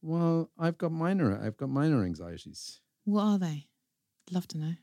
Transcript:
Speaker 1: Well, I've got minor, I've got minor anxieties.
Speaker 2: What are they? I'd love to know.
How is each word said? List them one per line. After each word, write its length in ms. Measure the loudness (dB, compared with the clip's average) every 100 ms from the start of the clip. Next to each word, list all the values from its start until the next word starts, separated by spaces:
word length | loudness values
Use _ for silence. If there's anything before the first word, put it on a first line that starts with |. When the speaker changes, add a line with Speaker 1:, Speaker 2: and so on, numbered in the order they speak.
Speaker 1:
Well, 500 | -2 0 2 2 0 _
I've 200 | -2 0
got 140 | -4
minor, 460 | 0 0 2 2 2
I've 120 | -2 -4
got 100 | -2
minor 340 | 2 4 4
anxieties. 760 | 2 -2 -8 -12 -14 -16 -16 -18 _ _
Speaker 2:
What 180 | -2 2
are 160 | 4 2
they? 280 | 0 -4 -10 _ _ _ _ _ -6
I'd 60 |
love 140 | -6 -4
to 100 | -6
know. 160 | -6 -6